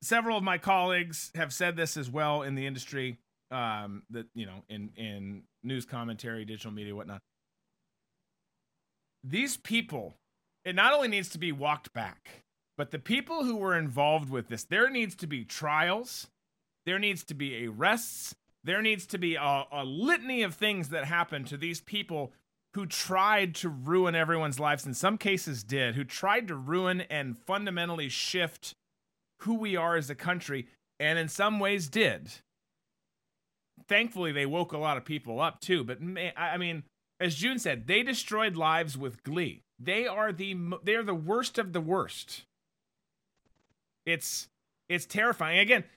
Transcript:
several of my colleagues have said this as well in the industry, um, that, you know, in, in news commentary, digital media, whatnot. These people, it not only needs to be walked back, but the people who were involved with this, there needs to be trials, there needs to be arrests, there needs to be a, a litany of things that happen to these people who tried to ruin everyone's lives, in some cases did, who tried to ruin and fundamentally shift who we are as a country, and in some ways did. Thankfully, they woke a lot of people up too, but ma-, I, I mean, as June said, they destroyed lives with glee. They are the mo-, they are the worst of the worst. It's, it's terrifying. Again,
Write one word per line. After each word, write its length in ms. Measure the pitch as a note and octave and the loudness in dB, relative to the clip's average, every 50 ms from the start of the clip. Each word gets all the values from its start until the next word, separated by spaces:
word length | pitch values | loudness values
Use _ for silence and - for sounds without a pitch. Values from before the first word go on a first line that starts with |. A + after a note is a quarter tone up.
several 360 | - - A3+ A#3 A3+ A3+ A3+ | -2 2 2 2 2 2 0
of 60 | G#3 F#3+ | 0 2
my 140 | F#3+ F3+ | 0 0
colleagues 760 | E3+ - G3 G3 F#3 F3+ F#3 F#3 F3 F3 E3+ D#3 - - - - | 0 4 4 4 6 6 4 2 2 0 -2 -6 -10 -10 -8 -4
have 180 | E3 E3 C#3+ C3 | -4 -4 -2 -2
said 240 | - F3+ F3 E3+ | 0 0 0 2
this 180 | E3 E3 D3+ - | 0 -2 -2 -2
as 140 | D#3 C3+ B2 | -4 -6 -4
well 300 | A#2+ D3+ D3+ D3+ D3 D3+ C#3 | -2 0 0 2 2 0 0
in 120 | C#3 C#3 | -2 -4
the 120 | C3+ C3+ | -4 -4
industry, 500 | C#3 C3+ C3 B2+ - D3 C3+ B2+ B2+ A#2+ - _ _ _ _ _ - | -4 -6 -8 -10 -6 -4 -4 -4 -4 -6 -10 _ _ _ _ _ -8
um, 540 | C3 B2+ A#2+ A2+ A2 G#2+ G#2 G2+ G2+ G2+ - - | -4 -2 -2 -2 -2 -2 -6 -8 -10 -12 -12 -10
that, 160 | A2+ A#2 A2+ - - | -10 -10 -10 -10 -10
you 100 | A#2 A2 | -10 -10
know, 180 | F#2+ F#2 G2 - | -10 -10 -16 -14
in, 220 | - G#2+ G#2 G2+ G#2+ - | -12 -10 -10 -10 -10 -10
in 460 | G#2 A2+ G#2+ G2+ G2+ G2 G2 G2+ F#2+ - _ _ _ - | -10 -10 -8 -8 -8 -8 -10 -10 -12 -14 _ _ _ -8
news 220 | B2 C3 B2+ A2+ | -6 -6 -6 -6
commentary, 580 | - C3+ A#2+ A#2 A#2 A2+ G#2+ - A#2 A2+ A2+ G#2+ | -8 -8 -8 -6 -8 -8 -8 -8 -8 -8 -8 -8
digital 280 | G#2+ A2 G2+ - A2 | -10 -10 -12 -10 -10
media, 220 | G#2 G#2+ G#2 G#2 G2+ | -10 -10 -10 -8 -10
whatnot. 280 | G#2 - - G2+ F#2+ _ _ _ _ _ _ _ _ _ _ _ _ _ _ _ _ _ _ _ _ _ _ _ _ _ _ _ _ _ _ _ _ _ _ _ _ _ _ _ _ - | -10 -10 -12 -12 -14 _ _ _ _ _ _ _ _ _ _ _ _ _ _ _ _ _ _ _ _ _ _ _ _ _ _ _ _ _ _ _ _ _ _ _ _ _ _ _ _ -10
These 340 | C3 D3 G#3+ C4+ C#4 A#3+ | -4 -2 0 0 0 -2
people, 580 | - - - A3 A#3 A3+ A3+ D#3 B2+ G2+ E2 - _ _ _ _ _ _ _ _ _ - | -6 -4 0 0 0 0 0 -6 -8 -8 -8 -14 _ _ _ _ _ _ _ _ _ -8
it 100 | F#3 F3+ | -4 2
not 180 | F#3 G#3 B3+ D4 | 6 6 6 6
only 140 | D4 C4+ | 6 4
needs 220 | A#3 G#3 G3+ F#3 - | 2 0 0 -2 -4
to 80 | - | -6
be 140 | D#3+ F3 E3+ | -4 -4 -2
walked 420 | D3 C#3 C#3 D3 D3+ D3 - - - | -2 0 0 0 0 0 -4 -10 -8
back, 500 | A#2 G#2+ F#2 - _ _ - - - _ _ _ _ _ _ - | -6 -6 -6 -8 _ _ -20 -20 -20 _ _ _ _ _ _ -6
but 140 | - D3 - | -6 -6 -6
the 80 | - D3 | -6 -8
people 440 | - - A3+ C#4 C4+ - E4 E4 C#4 | -2 0 0 0 0 -2 -2 -2 0
who 120 | B3+ A3+ | 0 0
were 220 | G#3+ G3 F#3+ F3+ | 0 2 2 2
involved 520 | E3 D#3+ C#3+ A#2 C#3+ C#3+ D3 D#3 D#3+ D3 C3 | 2 2 0 2 4 4 6 4 4 2 0
with 180 | C3+ B2 A2+ | -4 -4 -4
this, 160 | - A#2 A2+ - | -4 -8 -10 -6
there 260 | - E3+ G#3 A#3+ C4 | 0 2 4 4 4
needs 260 | C4+ A#3+ A3+ F#3+ F3 | 4 0 -2 -2 -4
to 120 | - F#3 | -8 -8
be 160 | D3+ D3 B2+ A2 | -6 -6 -6 -6
trials, 840 | - - - D#3 D3+ D3+ D#3 E3 F3 F#3+ A3 B3 B3 - - - - _ _ _ _ _ _ _ _ _ _ - | -8 -8 -6 -2 0 2 4 4 4 2 0 -2 -8 -12 -12 -14 -16 _ _ _ _ _ _ _ _ _ _ -4
there 140 | E3 F#3 G3 | -2 -2 0
needs 240 | G#3 G#3 G3 E3 - | 0 0 0 -2 -6
to 80 | - D#3+ | -10 -6
be 340 | C#3 C#3+ C#3 B2+ A2+ A#2+ | -4 -4 -4 -4 -4 -4
arrests, 680 | A2+ G#2+ G#2+ D#3 F#3+ A3 A#3 - - - - - - - _ _ _ _ _ - | -6 -2 2 4 4 4 4 0 -6 -8 -10 -10 -10 -12 _ _ _ _ _ -4
there 180 | D#3+ F#3 G#3 | 0 0 2
needs 240 | A3 A3 G#3+ F#3+ - | 4 2 2 2 -2
to 100 | - - | -6 -4
be 180 | F#3+ F3+ E3+ E3 | -2 0 0 0
a, 300 | D3 D3 C#3+ C#3+ C#3 C#3 - | 2 2 2 2 2 0 -2
a 120 | C#3+ C#3+ C3+ | -4 -4 -4
litany 580 | C3 C3+ E3 A3 D4 F4 C#4+ A3+ C4 B3+ A#3+ A3 | -4 -2 0 4 4 4 2 2 -2 0 0 0
of 120 | F#3 D#3 | 0 0
things 340 | - G#3 G#3+ G#3 F#3 E3 C3+ | 0 0 0 0 0 -2 -2
that 160 | D#3+ D#3+ C3+ | -2 -4 -2
happen 380 | D3 E3+ E3+ E3+ - D#3+ C#3 B2+ | 0 2 0 0 0 -2 -6 -6
to 120 | A#2 C#3+ | -6 -8
these 240 | C#3+ D#3 E3+ E3+ - | -6 -6 -6 -6 -8
people 500 | - - G#3 G#3 G3+ - E3+ D3+ C#3 B2 - _ _ _ _ _ _ _ - | -10 -6 -6 -6 -4 -4 -4 -6 -6 -6 -10 _ _ _ _ _ _ _ -8
who 120 | G#3 G3 | -6 -6
tried 680 | D#3+ - - - - F#3 F#3 F#3+ G#3 G#3+ G#3 G3 F3+ D#3 | -4 -4 -4 -2 0 2 4 6 6 6 6 4 2 -2
to 140 | - - E3+ | -4 -4 -4
ruin 460 | D3 C3 B2+ D3 E3+ F#3 F#3 F3 E3 | -4 -4 -2 2 4 6 6 6 4
everyone's 440 | E3 D#3+ D#3 E3 D#3+ D#3 D3 C3 B2+ | 4 4 4 2 2 0 0 -2 0
lives, 260 | D3+ D3 D3 C#3 - | 2 2 2 2 0
in 80 | C#3+ B2 | -6 -4
some 240 | - - F#3+ A3 | 2 2 2 2
cases 460 | G#3 - G3+ G3 F3+ - E3 C#3 A#2 G2+ | 2 2 2 2 2 0 -4 -6 -6 -6
did, 300 | G#2 C3+ C#3 B2+ A#2+ A#2 | -2 0 0 2 2 0
who 80 | C#3 C#3 | -2 -4
tried 440 | A#2 - - - G3 G#3 B3 A#3 | -4 -6 -2 2 2 2 2 2
to 80 | F#3 D#3+ | -2 -6
ruin 460 | C3+ B2+ C3+ E3 F#3 F#3 F3+ F#3 F3+ | -6 -4 0 0 2 2 2 2 0
and 360 | F3+ - D#3 D3+ C#3 C3 A#2 | -2 -2 -4 -4 -2 -4 -6
fundamentally 680 | - - - F#3+ G3+ G#3 G3+ F3+ F3 E3+ E3+ E3+ D#3+ D3 | -8 -4 -2 0 0 0 -2 -2 -2 -2 -2 -2 -2 -4
shift 680 | C3 A#2+ - - - - F#3 F3 D#3 - - - - - _ _ _ _ _ _ _ _ _ _ _ _ - | -4 -4 -4 -4 -2 0 0 0 0 -2 -8 -14 -14 -14 _ _ _ _ _ _ _ _ _ _ _ _ -6
who 140 | - G#3 A3+ | -2 0 0
we 200 | A3 A3 G#3 F#3+ | 2 2 2 2
are 200 | F3 E3 E3+ E3+ | 2 4 4 4
as 140 | E3 D3 C3 | 2 2 0
a 60 | C#3+ | -6
country, 520 | - - F3 F3+ F3 - - C#3 C3+ B2 - _ _ _ _ _ - | -4 0 0 0 0 0 -4 -4 -4 -4 -8 _ _ _ _ _ 0
and 200 | D3 D3+ D#3+ E3+ | 2 2 4 2
in 80 | E3 | 0
some 320 | D3+ - - G3+ G#3+ G#3+ G#3 | 0 0 2 2 4 4 4
ways 300 | G3 G3 G3+ G3 E3 C#3 | 2 2 2 2 0 0
did. 420 | - A3 A3 C#3+ G2+ D#2 - - - - _ _ _ _ _ _ _ _ _ _ _ _ _ _ _ _ _ _ _ _ _ _ _ _ _ _ _ - - - | 2 4 4 4 4 0 -6 -12 -16 -18 _ _ _ _ _ _ _ _ _ _ _ _ _ _ _ _ _ _ _ _ _ _ _ _ _ _ _ -14 -2 2
Thankfully, 420 | G3+ G#3 A#3 A#3 - F#3 F3 D#3+ | 4 4 4 2 0 -2 -2 0
they 140 | C#3+ C#3+ C#3 | 0 0 0
woke 260 | C#3 D3+ F3 E3+ E3+ | 0 2 0 -2 -2
a 60 | D#3 | -2
lot 180 | D3+ D#3 D3+ C#3+ | -2 0 0 0
of 60 | B2+ - | 0 -2
people 380 | - D3+ D3 - A#2+ A2+ B2 | -6 -6 -6 -6 -6 -2 0
up 180 | D#3 D#3+ - - | 0 0 -2 -4
too, 240 | - - F#3 E3 B2+ | 0 2 2 2 2
but 180 | A2+ B2+ - | -2 -6 -8
ma-, 280 | D#3+ F3 F#3+ F3+ F3+ F3 - | -8 -8 -6 -6 -6 -6 -4
I, 120 | - E3+ E3 | -4 -2 -2
I 80 | E3 | -2
mean, 260 | F3 F3+ E3+ E3 D#3 - _ _ _ _ _ _ - | -2 -2 -2 -4 -6 -8 _ _ _ _ _ _ -2
as 160 | F3+ F3 D#3 | -2 -2 0
June 240 | C#3 F#3 B3+ C4 A#3+ | 0 0 0 0 0
said, 280 | - F3 C3+ A#2 A2+ | 0 -2 -2 -2 0
they 160 | C3+ F#3 A3+ B3 | 2 2 2 4
destroyed 520 | C4+ B3+ - - - G#3+ G#3+ A3 G#3 F3 | 2 -2 -4 -4 -2 -2 0 0 0 0
lives 420 | E3 D#3+ D#3 D#3+ E3 E3+ D3+ C3+ | 2 2 4 4 4 2 -2 -4
with 260 | C3 C#3 B2+ A#2 - - | -6 -6 -8 -8 -8 -8
glee. 400 | C3+ D3 F3+ E3+ A#2+ D2+ - _ _ _ - | -4 -2 -2 -2 -2 -4 -8 _ _ _ -8
They 280 | A#2+ F3 F#3+ A3 B3 | -4 -2 0 0 0
are 240 | A#3 F#3+ G#3 G#3+ G#3+ | 0 0 0 0 0
the 220 | F#3 D#3+ G3 G3 F#3+ | 0 -2 -4 -4 -4
mo-, 260 | F3+ E3+ E3+ F3+ E3 E3 | -4 -4 -4 -4 -4 0
they 120 | G3 G#3+ | 0 0
are 80 | A#3 A3 | 0 2
the 120 | G3+ F#3 | 0 -2
worst 420 | E3 D3+ E3+ G#3+ A#3+ B3+ - - | -2 0 0 0 0 0 0 -2
of 160 | - A3 F#3 E3+ | -2 -2 -2 -2
the 80 | F3 | -4
worst. 640 | D#3+ D#3+ F#3 F#3 A#2+ E2+ - - - - - - - _ _ _ _ _ _ _ _ _ _ _ _ _ _ _ _ _ _ _ _ _ _ _ _ _ _ _ _ _ _ _ - | 0 0 0 0 0 -2 -6 -12 -12 -12 -14 -16 -16 _ _ _ _ _ _ _ _ _ _ _ _ _ _ _ _ _ _ _ _ _ _ _ _ _ _ _ _ _ _ _ -2
It's, 420 | E3 E3+ D3 - - - - - - _ _ _ _ _ _ _ - | -2 0 0 0 -4 -6 -6 -8 -10 _ _ _ _ _ _ _ -2
it's 160 | F3 E3+ - | -2 -2 -2
terrifying. 540 | - - G3+ A3 A#3+ A#3 - E3 D#3 E3+ F#3 | -2 -2 0 2 2 2 2 2 4 6 6
Again, 240 | G3+ G#3 B3 G#3+ E3 - _ | 8 8 8 6 4 -2 _